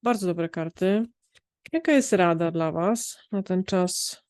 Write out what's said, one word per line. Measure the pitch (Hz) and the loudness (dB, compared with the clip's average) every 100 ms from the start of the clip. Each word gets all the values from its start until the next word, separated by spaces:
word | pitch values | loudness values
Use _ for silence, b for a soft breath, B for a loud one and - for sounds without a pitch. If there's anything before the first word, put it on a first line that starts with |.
Bardzo | 233 226 185 | 0 0 -2
dobre | 170 165 | -2 -4
karty. | 170 160 - 190 208 233 _ _ _ _ _ - | -4 -8 -2 0 2 -2 _ _ _ _ _ -6
Jaka | 320 330 | -4 2
jest | 285 - | 2 4
rada | 196 175 165 170 | 4 4 4 0
dla | 165 160 | 0 -2
was | 160 180 233 - - _ | 0 0 -2 -4 -14 _
na | 202 | -6
ten | 190 185 | -2 -2
czas | 190 190 180 - - - _ | 0 0 0 -2 -8 -10 _